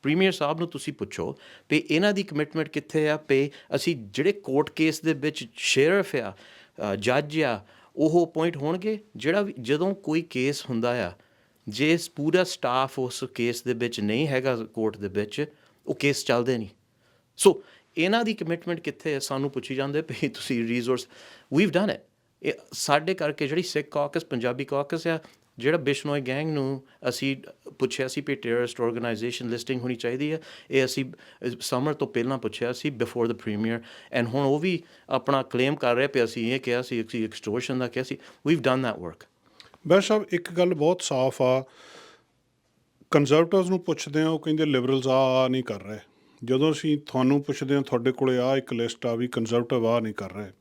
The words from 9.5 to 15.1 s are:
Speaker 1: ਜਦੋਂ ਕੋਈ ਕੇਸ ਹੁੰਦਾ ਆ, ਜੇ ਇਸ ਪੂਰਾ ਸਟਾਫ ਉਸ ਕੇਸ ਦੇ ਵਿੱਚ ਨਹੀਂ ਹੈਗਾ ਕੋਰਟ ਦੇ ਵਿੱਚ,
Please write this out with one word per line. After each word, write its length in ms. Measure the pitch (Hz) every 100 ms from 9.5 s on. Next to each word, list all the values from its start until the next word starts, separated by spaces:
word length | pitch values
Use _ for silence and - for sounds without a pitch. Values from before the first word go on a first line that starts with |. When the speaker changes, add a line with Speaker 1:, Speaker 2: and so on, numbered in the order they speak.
| -
Speaker 1:
ਜਦੋਂ 340 | 117 147 180
ਕੋਈ 280 | 196 - 160
ਕੇਸ 480 | 170 131 131 143 -
ਹੁੰਦਾ 380 | 117 120 123 90
ਆ, 40 | 90 _ _ _ _ -
ਜੇ 240 | 107 151
ਇਸ 180 | 165 -
ਪੂਰਾ 340 | - 147 180
ਸਟਾਫ 540 | 180 - 127 123 135 -
ਉਸ 260 | 127 - 127
ਕੇਸ 280 | - 120 120
ਦੇ 120 | 123
ਵਿੱਚ 260 | 113 117 117
ਨਹੀਂ 280 | 104 113 156
ਹੈਗਾ 280 | 131 131 120
ਕੋਰਟ 400 | 110 - 110 101
ਦੇ 120 |
ਵਿੱਚ, 380 | 101